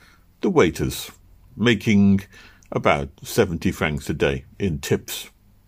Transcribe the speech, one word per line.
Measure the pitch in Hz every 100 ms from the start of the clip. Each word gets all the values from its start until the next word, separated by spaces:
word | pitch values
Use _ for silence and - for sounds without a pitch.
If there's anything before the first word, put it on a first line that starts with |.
| _ _ _ _
the | 220
waiters, | 160 92 78 69 - - - _ _ _ -
making | 117 107 117 101 98 98 - - - - -
about | - 107 78 69 -
seventy | - - 92 82 95
francs | - 85 73 -
a |
day | 76 73 67 - -
in | 98 73
tips, | - - - - - _ _ _